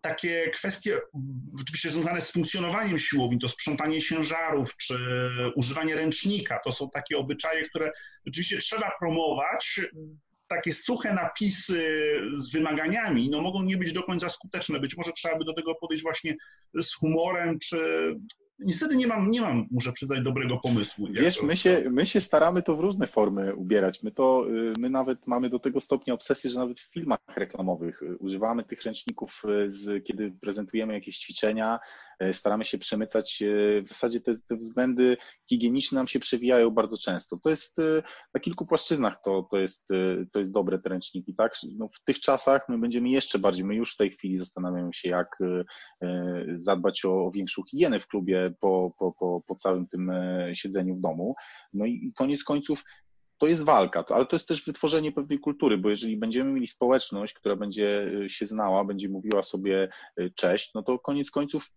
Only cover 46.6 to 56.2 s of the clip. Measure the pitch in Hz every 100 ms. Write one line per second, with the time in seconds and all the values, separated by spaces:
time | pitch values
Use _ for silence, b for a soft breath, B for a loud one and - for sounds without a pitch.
46.6 | 90 95 95 92 98 95 92 90 95 -
47.6 | - 139 170 107 - 104 95 92 92 90
48.6 | 98 95 90 - 92 - 92 87 - -
49.6 | 95 92 90 90 92 92 90 90 87 90
50.6 | 98 95 92 92 90 82 95 139 B B
51.6 | B 98 110 120 - - 135 143 - 147
52.6 | 143 147 - B _ _ _ _ 151 165
53.6 | 151 131 92 85 85 113 127 165 - 160
54.6 | - 143 156 160 156 147 143 143 147 143
55.6 | 143 104 101 104 113 107